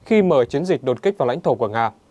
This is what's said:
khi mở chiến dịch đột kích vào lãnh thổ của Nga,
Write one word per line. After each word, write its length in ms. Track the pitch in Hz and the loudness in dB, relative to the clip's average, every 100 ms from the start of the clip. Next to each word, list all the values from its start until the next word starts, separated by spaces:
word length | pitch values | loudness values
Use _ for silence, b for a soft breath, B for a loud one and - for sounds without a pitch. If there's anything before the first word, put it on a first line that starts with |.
| - | 0
khi 160 | 220 | 2
mở 240 | 185 147 117 | 4 2 2
chiến 200 | 143 180 | -2 -2
dịch 180 | 151 | -2
đột 180 | 131 123 | -2 -2
kích 160 | 196 202 | -2 -2
vào 100 | 127 | -2
lãnh 140 | 139 | -2
thổ 140 | 175 117 | -2 -2
của 120 | 113 | -2
Nga, 240 | 110 113 - _ | -2 -4 -6 _